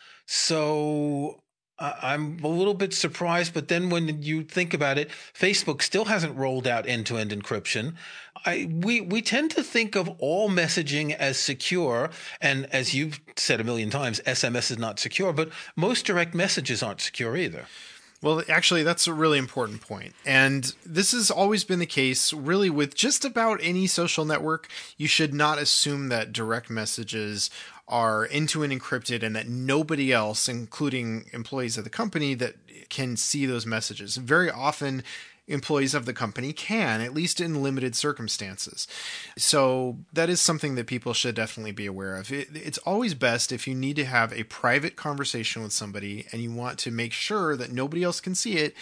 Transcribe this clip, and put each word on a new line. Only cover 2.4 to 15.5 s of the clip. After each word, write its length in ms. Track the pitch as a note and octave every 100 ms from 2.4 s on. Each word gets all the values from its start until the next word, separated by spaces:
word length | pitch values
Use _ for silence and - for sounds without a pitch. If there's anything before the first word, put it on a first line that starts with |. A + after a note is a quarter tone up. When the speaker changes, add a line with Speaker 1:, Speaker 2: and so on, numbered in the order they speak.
Speaker 1:
a 60 | D3+
little 240 | E3+ G3
bit 200 | G3 G3
surprised, 600 | - D#3+ - F3 F3 E3+
but 160 | E3 D#3
then 200 | F3 F3+
when 320 | E3+ D#3+ D3+
you 220 | D3 D#3
think 300 | D#3 F#3 E3+
about 240 | E3 C#3+ C3+
it, 120 | D3 - -
Facebook 480 | - F#3+ G3+ - C#3
still 240 | - F#3 G#3+
hasn't 300 | G#3+ E3 C3
rolled 320 | C3+ C3 B2
out 220 | A#2+ G#2+
end-to-end 420 | A#2+ G#2 A2+ G#2+
encryption. 640 | G#2 - A2 - A2+ C3 E3 - - - - F3+
I, 240 | F3 A3
we, 300 | E3 F#3+ A#3+
we 220 | F3+ A3
tend 280 | A3+ B3 D#4
to 120 | -
think 320 | - A#3 A3 G#3
of 140 | F3+ F3+
all 280 | C#3 F3+ G#3+
messaging 640 | F3+ D#3+ - C#3+ D3 D3
as 240 | D3+ C#3 C3
secure, 720 | - C3+ - F3+ D3+ A#2 D#3 - - -
and 280 | C#3 C3+ C3+
as 220 | C3+ B2
you've 260 | C3+ D#3 D3 - -
said 240 | - A#2
a 40 |
million 260 | A2+ A#2 G#2+
times, 320 | C#3 C3 - -
S 160 | B2+
M 120 | B2+ B2
S 140 | -
is 80 | A2+
not 220 | A2+ G#2
secure, 340 | - - F#3+
but 160 | D3+ D#3+